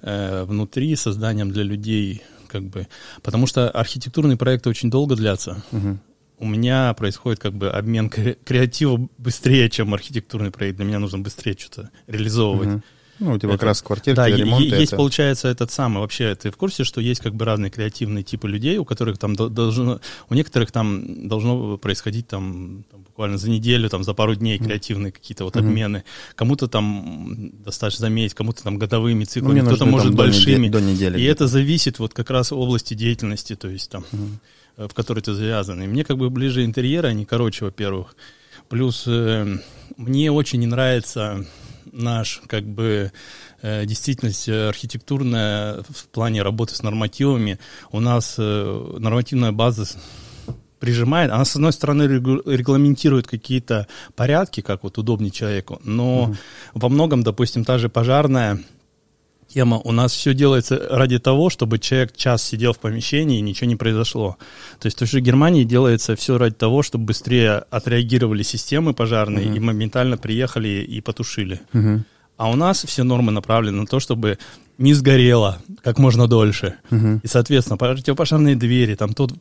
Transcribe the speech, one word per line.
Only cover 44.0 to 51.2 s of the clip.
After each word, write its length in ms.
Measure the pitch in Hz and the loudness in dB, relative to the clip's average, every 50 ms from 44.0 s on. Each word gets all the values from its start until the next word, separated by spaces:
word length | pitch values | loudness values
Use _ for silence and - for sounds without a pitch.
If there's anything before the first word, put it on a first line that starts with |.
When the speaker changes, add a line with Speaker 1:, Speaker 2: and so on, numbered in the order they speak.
| - - 135 123 - 113 101 - - - | -4 -4 -4 -2 -2 -4 -4 -4 -4 -2
Speaker 1:
э, 200 | 110 110 107 107 | -2 0 0 -2
архитектурная 1120 | 104 - - 120 - 117 _ - 143 135 139 123 117 113 107 107 104 104 104 107 104 - 101 - | -4 -4 -10 -10 -12 -12 _ -4 -4 -2 0 0 0 0 0 0 -2 -2 -4 -6 -8 -10 -14 -16
в 200 | 143 - - _ | -18 -20 -20 _
плане 300 | - 117 113 117 110 107 | -4 -2 -2 0 0 0
работы 320 | 101 107 113 110 117 - - | 0 0 0 -2 -4 -4 -4
с 80 | - | -6
нормативами. 760 | - 107 104 110 110 107 - - 135 139 139 120 110 104 95 - - - - - - - | -6 -4 -2 -2 -4 -4 -2 0 2 2 2 2 0 -2 -4 -6 -10 -20 -20 -20 -16 -8
У 80 | - 107 | -4 0
нас, 340 | 113 123 120 120 113 - - - | 2 2 2 2 0 -2 -4 -4
э, 580 | 110 107 104 104 101 101 98 104 - - - - | -2 0 0 -2 -2 -4 -6 -6 -8 -10 -10 -4
нормативная 540 | 110 110 110 123 117 - 139 127 123 113 | -2 0 0 0 0 0 0 0 0 0
база 320 | 104 107 117 123 120 107 104 | 2 2 2 2 2 0 -6
с-, 120 | - - - - - - - - - - - - - - - - _ _ _ | -8 -10 -14 -18 -20 -20 -20 -20 -20 -20 -20 -14 -14 -14 -14 -16 _ _ _
прижимает. 500 | - 120 120 120 117 123 151 170 | -2 -2 0 2 2 2 2 2